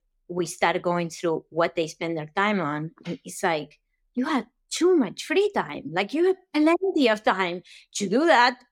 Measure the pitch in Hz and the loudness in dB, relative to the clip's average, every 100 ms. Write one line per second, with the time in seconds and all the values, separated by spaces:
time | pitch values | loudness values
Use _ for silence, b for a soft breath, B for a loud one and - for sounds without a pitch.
0 | _ _ - 180 165 - 175 175 175 175 | _ _ -8 -6 -6 0 0 0 -2 -2
1 | 170 - 175 160 - 156 170 170 156 - | -4 -4 -4 -4 -4 -2 -2 -2 -6 -6
2 | 165 165 151 - 202 202 147 151 156 - | -8 -6 -6 -2 0 0 -2 -4 -8 -10
3 | - 175 185 - 185 156 151 _ _ _ | -12 -10 -12 -6 -2 -2 -6 _ _ _
4 | _ 247 285 277 220 _ - - 339 349 | _ -6 -2 -4 -6 _ -10 0 2 2
5 | 190 - - 339 403 240 151 143 135 170 | 0 -6 -4 0 0 0 -4 -8 -6 -4
6 | 202 294 359 370 _ 302 302 339 381 330 | -2 0 0 0 _ 0 2 2 0 2
7 | 240 214 240 190 185 180 B B B - | 2 2 0 0 -2 -4 B B B -6
8 | 196 226 339 240 247 247 _ | 0 2 6 6 6 2 _